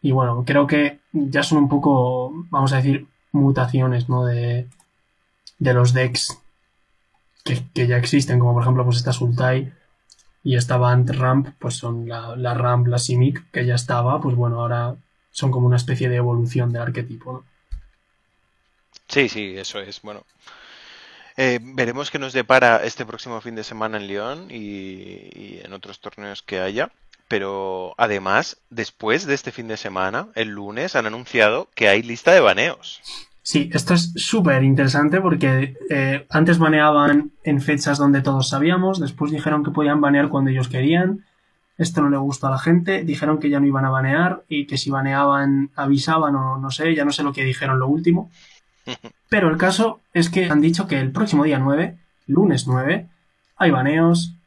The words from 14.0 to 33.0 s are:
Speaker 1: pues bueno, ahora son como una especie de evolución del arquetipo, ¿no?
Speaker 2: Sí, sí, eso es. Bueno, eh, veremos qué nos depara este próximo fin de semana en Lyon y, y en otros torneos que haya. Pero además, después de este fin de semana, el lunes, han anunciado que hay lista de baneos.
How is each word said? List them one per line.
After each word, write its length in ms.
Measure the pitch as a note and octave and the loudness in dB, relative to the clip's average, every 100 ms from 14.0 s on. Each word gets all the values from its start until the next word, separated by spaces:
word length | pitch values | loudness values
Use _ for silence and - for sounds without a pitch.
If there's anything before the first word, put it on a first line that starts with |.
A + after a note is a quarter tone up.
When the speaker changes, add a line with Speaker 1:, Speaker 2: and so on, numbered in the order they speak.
| A#2+ - | 0 0
Speaker 1:
pues 160 | C#3+ A#2+ | 0 0
bueno, 240 | A#2+ A#2 | 0 -2
ahora 340 | A#2 A#2+ A#2+ - _ _ _ | -4 -2 -4 -8 _ _ _
son 180 | - C3+ | -4 -2
como 160 | B2+ B2 | 2 2
una 100 | B2 | 2
especie 320 | B2 B2+ B2+ | 0 -2 0
de 80 | B2 | 0
evolución 560 | B2 A#2 A#2 C3+ A#2+ | 0 0 -2 0 -2
del 100 | A#2 | -2
arquetipo, 500 | A#2+ A#2+ A#2+ A2+ B2 | -6 -8 -10 -12 -14
¿no? 120 | B2+ _ _ _ - - _ _ _ _ _ _ _ _ _ _ - _ | -16 _ _ _ -14 -14 _ _ _ _ _ _ _ _ _ _ -20 _
Speaker 2:
Sí, 200 | C#3+ B2 | -2 0
sí, 260 | A2+ G2+ F#2+ | -2 -10 -10
eso 240 | F#2+ G#2 | -12 -12
es. 200 | G2 G2 | -14 -16
Bueno, 200 | G#2+ G#2 _ _ - - - - - - - - - - | -16 -18 _ _ -20 -20 -20 -20 -20 -20 -20 -20 -18 -2
eh, 240 | C3 B2 | 0 0
veremos 480 | A#2+ C3+ A#2+ B2 C#3+ | -4 -4 -4 -2 -6
qué 80 | D3+ | -8
nos 140 | C3+ | -4
depara 520 | C3 A2+ C3 B2 A2+ | -4 2 4 6 4
este 220 | - - A2+ | 0 -8 -12
próximo 340 | A2+ - A2+ | -12 -12 -12
fin 140 | A#2 | -10
de 100 | A2+ | -12
semana 320 | G#2+ A2+ A2 A2 | -12 -8 -8 -6
en 100 | G2+ | -8
Lyon 400 | G2+ A2+ D3+ F#3+ | -8 -8 -10 -14
y, 60 | A#2 | -14
y 1040 | G#2 G2+ F#2+ F#2+ F#2+ F#2+ F#2 F2+ G2+ F#2 | -12 -12 -12 -14 -16 -18 -20 -20 -20 -18
en 80 | F#2 | -18
otros 280 | G2 G2 G2 | -18 -18 -18
torneos 420 | G#2 - G#2 G2 | -18 -16 -16 -16
que 180 | - F#2+ | -10 -6
haya. 300 | F#2 G#2+ D#3 _ - - _ | -4 -4 -6 _ -20 -20 _
Pero 680 | A2 G2 G2 F#2+ F#2 F2+ - | -4 -4 -6 -8 -8 -10 -2
además, 580 | A2+ G2+ F#2+ G#2 E3 - _ | 0 0 0 0 -2 -10 _
después 560 | A#2 A2 _ G#2+ C3+ F#3 | -10 -10 _ -2 -2 0
de 80 | |
este 180 | C#3 - | -6 -6
fin 160 | A#2 A2+ | -12 -10
de 80 | A2 | -10
semana, 520 | G#2+ F#2 F#2 A2+ G#3+ | -8 -4 -4 -4 -8
el 140 | A2+ A2 | -6 -6
lunes, 480 | G#2 G2+ A2 E3+ C#3+ | -6 -10 -8 -4 -2
han 100 | A2 | -4
anunciado 640 | A2 B2 A#2+ G#2+ A#2+ - | -8 -6 4 4 4 -6
que 140 | - G#2+ | 0 4
hay 140 | G2+ | 4
lista 300 | A#2 A#2 - | 0 -2 6
de 80 | F3+ | 6
baneos. 640 | A#2+ F#2+ D3 - - - | 6 4 -2 -4 -16 -18